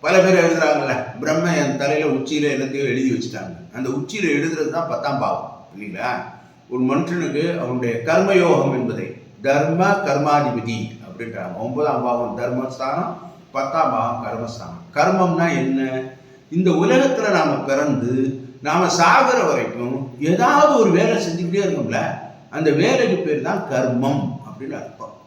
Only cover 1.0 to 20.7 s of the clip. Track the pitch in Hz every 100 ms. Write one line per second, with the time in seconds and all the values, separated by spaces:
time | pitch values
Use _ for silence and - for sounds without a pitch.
1 | - - 156 156 175 151 139 131 139 151
2 | 151 131 131 151 147 131 131 139 135 120
3 | 131 117 113 107 92 85 - 120 127 139
4 | - 208 175 143 165 156 151 160 165 -
5 | 143 139 110 - - - - 95 104 92
6 | 120 120 - - - - _ 123 127 139
7 | 170 175 151 139 156 131 123 127 123 117
8 | 117 170 196 190 175 147 139 127 117 101
9 | 92 - - - 135 143 - 165 190 202
10 | 151 139 147 147 147 123 113 110 110 -
11 | - 90 117 107 90 95 117 131 147 120
12 | 123 120 - 107 120 127 123 - 131 160
13 | - - - - - 113 113 165 151 113
14 | 117 - - 113 - - - - - 147
15 | 180 190 180 160 170 139 127 135 131 131
16 | 131 - - - - 165 180 156 202 254
17 | 269 240 214 185 156 - - 135 151 139
18 | 120 131 135 - - - 143 165 180 175
19 | 170 156 254 247 156 135 - 117 120 135
20 | 131 123 151 185 247 294 294